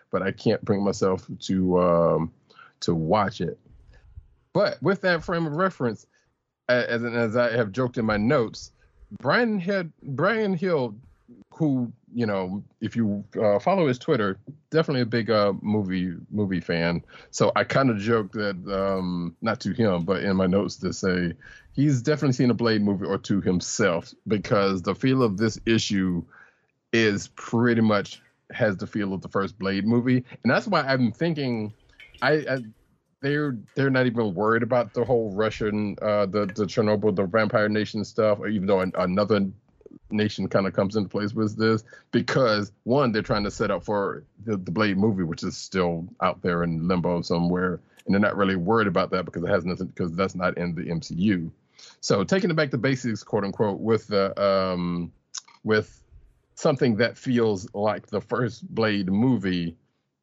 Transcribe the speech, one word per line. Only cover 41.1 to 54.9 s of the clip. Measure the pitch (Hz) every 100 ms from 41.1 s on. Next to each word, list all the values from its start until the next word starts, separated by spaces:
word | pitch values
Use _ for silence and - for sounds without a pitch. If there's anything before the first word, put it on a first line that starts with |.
| 101 104
with | 110 107 110
this, | 110 110 - - _
because | 120 120 147 123 107 101 _
one, | 107 131 127
they're | 104
trying | 101 107
to | 101
set | - 104
up | 92
for | - 101 95 73 - _
the, | 104 101
the | 92
Blade | 87 107 95
movie, | 110 95
which | 82 80
is | 92 80
still | - 92 87 85 85 -
out | 90 -
there | 92 87
in | 85 82 87
limbo | 90 85 85
somewhere, | 85 87 87 90 92 85 _ _
and | -
they're | 98
not | 104 95
really | 98 95
worried | 85 113 101
about | 90 92
that | 92
because | 87 87
it | 87
has | 98
nothing, | 85 90 92
'cause | - 90
that's | 82 95
not | 90 90 -
in | 87
the | 82 76
M | 85
C | -
U. | 82 104 90 80 - _ _ - -
So | - 104
taking | 95 196 196
it | 156
back | 151
to | 135
basics, | 131 135 123 104
quote | - 107
unquote, | 98 - 110 95
with | 107 110 -
the, | 101 98 -
um, | 101 95 95 90 87